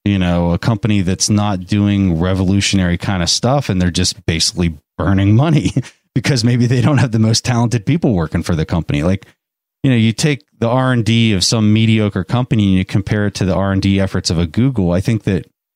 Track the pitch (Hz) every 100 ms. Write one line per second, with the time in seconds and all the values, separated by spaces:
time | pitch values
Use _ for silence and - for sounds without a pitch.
0 | 101 98 90 87 85 85 - - 107 104
1 | 90 92 - 104 104 95 90 104 101 101
2 | 95 82 92 92 92 98 - 98 90 87
3 | - 92 85 - 120 143 - 92 90 85
4 | 90 - - 82 - - 87 78 _ -
5 | 80 98 98 110 160 147 - 135 - -
6 | _ - - 131 120 123 120 127 117 135
7 | 117 110 110 113 - 120 120 117 - 165
8 | 160 92 78 87 - 80 78 87 - 71
9 | 82 95 - _ _ _ _ _ 139 120
10 | 110 107 151 135 - _ 117 127 131 120
11 | 107 113 113 95 - 117 104 107 113 110
12 | 104 98 87 120 127 110 101 92 92 104
13 | - 107 104 - 95 87 98 95 98 95
14 | 95 95 - 82 85 107 131 117 87 87
15 | - 117 - 95 - _ _